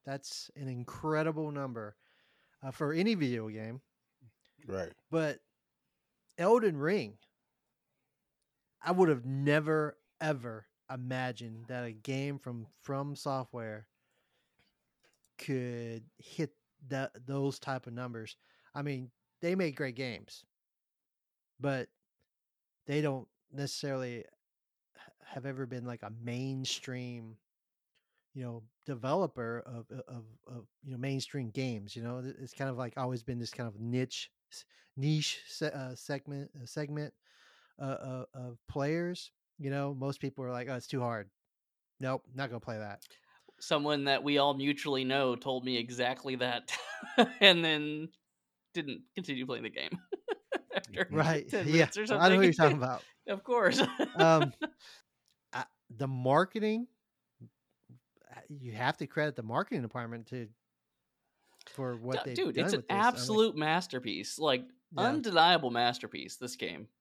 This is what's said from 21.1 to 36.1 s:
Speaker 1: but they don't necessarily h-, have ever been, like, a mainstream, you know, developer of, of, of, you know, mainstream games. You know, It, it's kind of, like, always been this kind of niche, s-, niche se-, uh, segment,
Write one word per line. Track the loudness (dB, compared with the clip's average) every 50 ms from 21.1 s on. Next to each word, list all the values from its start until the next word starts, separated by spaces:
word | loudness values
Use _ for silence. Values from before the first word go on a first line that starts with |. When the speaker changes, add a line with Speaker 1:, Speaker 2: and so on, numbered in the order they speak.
| _ _ _ _ _ _ _ _ _ _
Speaker 1:
but | -2 -2 0 0 -4 _ _ _ _ _ _ _ _ _ _ _ _ _ _ _ _ _ _ _ _
they | -2 -2 0
don't | 0 0 -2 -4 -8 _ _ _ _ _
necessarily | -8 -8 -6 -6 -6 -6 -4 -4 -4 -4 -4 -6 -8 -10
h-, | -12 -14 _ _ _ _ _ _ _ _ _ _ _ _ _ -20 -20 -20 _ _ -20
have | -14 -12 -8 -8
ever | -8 -6 -6 -6
been, | -6 -6 -8 -8
like, | -8 -10 -10
a | -10 -12
mainstream, | -12 -10 -8 -6 -4 -4 -4 -4 -4 -4 -4 -4 -6 -6 -6 -8 -8 -8 -8 -8 -10 -12 -12 -16 -18 _ _ _ _ _ _ _ _ _ _ _ _ _ _ _ _ _ _ _ _
you | -8 -8
know, | -8 -8 -10 -14 -18 _ _ _
developer | -8 -6 -4 0 0 2 2 0 -2 _ -6 -6 -6 -6 -8 -8
of, | -10 -12 -14 -12 _ -14 -14 -12 -12
of, | -14 -14 -16 -18 -20 _ _ -16
of, | -16 -16 -16 _ _ _ -14
you | -12
know, | -8 -6
mainstream | -4 -2 -2 -4 -4 -6 -6 -6 -6 -6
games. | -4 -4 -4 -4 -4 -6 -8 -10 -10
You | -8
know, | -8 -6 -8 -8
It, | -8 -10 -10 -12
it's | -16 -16 -8
kind | -6 -4 -4
of, | -2 -4
like, | -6 -6 -4 -4
always | -2 -2 -2 -4
been | -4 -6 -6 -4
this | -6 -8
kind | -6 -8 -8 -8
of | -8 -8
niche, | -4 0 0 0 0 0 -4 -10 -10 -12 _ _ _ _
s-, | -20 -20 -20 _ _ _ _ _ _
niche | -2 2 2 2 2 2 -2 -4 -6 -10 -14
se-, | -8 -4 -4 -4
uh, | -4 -4 -8 -8 -10
segment, | -12 -8 -6